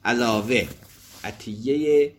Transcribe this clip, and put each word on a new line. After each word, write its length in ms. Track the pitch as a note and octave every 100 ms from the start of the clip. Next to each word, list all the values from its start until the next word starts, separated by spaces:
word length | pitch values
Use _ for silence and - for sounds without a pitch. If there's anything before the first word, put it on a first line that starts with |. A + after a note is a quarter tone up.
علاوه، 640 | G#2+ A#2+ A#2+ G#2+ G#2+ B2 E2+ - - - - -
عطیه 880 | - G#2 - G#2+ B2 D3 D3+ D3 C#3+